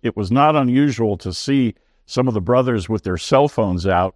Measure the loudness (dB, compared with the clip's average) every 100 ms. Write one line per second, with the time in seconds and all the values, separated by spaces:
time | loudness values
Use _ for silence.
0 | -6 -6 -2 2 2 2 2 2 0 0
1 | -2 -2 -6 -8 -2 0 0 -4 _ _
2 | _ -2 -2 -2 0 2 2 -2 -2 -4
3 | -4 -6 0 2 2 0 -2 -2 0 0
4 | 0